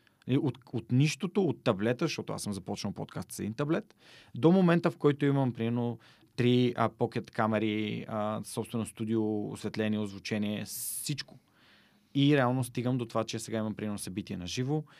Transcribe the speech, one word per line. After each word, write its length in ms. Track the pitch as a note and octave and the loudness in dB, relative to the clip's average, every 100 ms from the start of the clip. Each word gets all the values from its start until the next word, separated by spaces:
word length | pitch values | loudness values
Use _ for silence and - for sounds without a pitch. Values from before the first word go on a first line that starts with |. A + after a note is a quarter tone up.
| _ _ - | _ _ -2
Нали, 100 | C#3 | 0
от, 200 | C#3 - - | 0 -4 -8
от 200 | A#2+ - | -8 0
нищото, 520 | B2+ D3+ - F#3 G#3 | 2 2 0 -2 0
от 200 | F3 - | 0 2
таблета, 400 | B2+ F#2+ A2 B2 | 0 2 0 0
защото 280 | D#3+ - - | -2 -4 -8
аз 100 | G2+ | -8
съм 100 | G#2 | -6
започнал 400 | F#2+ F2+ G2+ G#2 | -8 -8 -6 -6
подкаст 400 | G2+ G2+ - - | -8 -10 -10 -12
с 60 | - | -8
един 160 | G2 | -6
таблет, 420 | A2+ C#3+ E3 - _ - - - | -4 -2 -2 -4 _ -20 -20 -14
до 180 | B2 D#3 | 4 6
момента, 380 | F#3+ F3+ E3+ E3+ | 8 6 6 2
в 60 | - | 2
който 300 | D3 C#3+ C#3+ | 2 4 2
имам, 260 | C#3 B2+ | 4 2
примерно, 460 | A2+ A2+ A#2+ A#2+ A#2 - _ _ - | 0 -2 0 -2 -6 -14 _ _ 2
три, 380 | B2 B2 B2 A#2 | 4 6 4 2
а, 120 | A2+ | 0
покет 420 | - A#2 A#2+ - | 0 -4 -4 -6
камери, 760 | - A2 A2 A2 G#2+ G#2+ - - | -2 2 2 0 0 -2 -6 -6
а, 320 | A2 G#2 G#2+ | -4 -4 -4
собствено 420 | G#2 - G#2+ A#2+ G#2+ | -6 -8 -6 -6 -6
студио, 640 | - A2 A2+ G#2+ G#2+ G#2 | -6 -2 0 0 -2 -4
осветление, 480 | G2+ G#2+ G#2+ G#2+ G#2+ | -6 -6 -2 0 0
озвучение, 640 | G#2 G2 - G#2+ G#2 G#2+ | -4 -8 -4 -2 -2 -4
всичко. 760 | G#2 - - - - C#3 - - _ _ _ _ _ _ _ | -8 -10 -8 -6 -6 -6 -10 -20 _ _ _ _ _ _ _
И 220 | C#3 C#3 D3 | 4 6 6
реално 280 | B2 B2+ | 4 2
стигам 340 | A#2+ - B2 B2+ | -2 -2 -2 -2
до 80 | A2+ | -2
това, 180 | A2+ | -4
че 140 | A2 A2+ | -4 -6
сега 200 | - A2 | -6 -4
имам, 160 | A2 | -4
примерно, 240 | G2+ G#2 G#2 | -6 -8 -6
събития 400 | - F#2 - F#2 | -8 -8 -8 -8
на 80 | A2 | -6
живо, 380 | - B2+ D#3 D3 | -4 -2 -2 -4